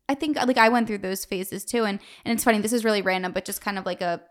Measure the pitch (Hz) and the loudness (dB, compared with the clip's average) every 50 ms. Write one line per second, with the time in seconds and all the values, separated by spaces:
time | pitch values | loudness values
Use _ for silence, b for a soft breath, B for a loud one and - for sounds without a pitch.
0 | _ - 277 277 320 302 285 - 247 247 247 254 220 226 247 240 226 220 208 196 | _ -4 -2 -2 0 -2 0 2 2 2 4 6 6 6 6 4 2 0 -2 -4
1 | 190 185 190 190 - - 202 180 190 - - - - - - 240 220 208 196 196 | -4 -4 -6 -6 -6 -6 -6 -6 -6 -6 -8 -10 -8 -4 -2 0 0 0 -2 -4
2 | B B B B B 226 233 226 - 247 220 208 202 220 247 233 220 220 214 202 | B B B B B -4 -4 0 2 2 2 2 2 0 -2 0 2 2 0 2
3 | 185 190 185 185 185 180 - 202 - - 196 - - 208 202 190 185 190 180 - | 2 0 0 0 -2 -4 -4 -6 -6 -6 -10 -6 -6 -6 -6 -4 -6 -6 -4 -2
4 | 180 175 170 165 - _ | -2 -2 -2 -4 -8 _